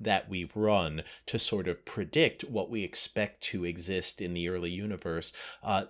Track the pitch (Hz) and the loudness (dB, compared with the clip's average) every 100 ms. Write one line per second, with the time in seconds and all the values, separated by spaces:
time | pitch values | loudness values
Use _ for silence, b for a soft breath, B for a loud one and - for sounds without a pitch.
0 | 110 95 - 95 85 107 107 101 82 78 | 2 2 2 -4 -2 2 6 6 4 -2
1 | - B B 113 - 104 90 - - - | -8 B B 2 2 2 0 -4 -6 -6
2 | 92 156 156 - - 107 95 113 92 - | 0 4 4 2 -4 -2 -2 -4 -4 -4
3 | - 110 104 - - 95 87 85 85 92 | -4 0 -2 -2 -6 -2 -4 -4 -2 0
4 | - - 90 87 87 92 87 90 104 92 | 0 -2 -4 -2 -2 -2 -2 -4 -4 -4
5 | 85 82 - - B B - 98 98 | -4 -2 -4 -6 B B 0 0 2